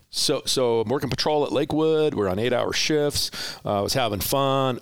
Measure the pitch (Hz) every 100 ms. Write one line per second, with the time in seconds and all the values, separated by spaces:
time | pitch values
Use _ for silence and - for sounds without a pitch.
0 | - - - 139 - - 127 117 107 139
1 | 139 113 165 151 143 123 147 151 156 156
2 | 151 - 98 95 120 120 107 95 - 151
3 | 147 - - - - - 104 101 101 143
4 | 117 104 - 139 139 135 135 120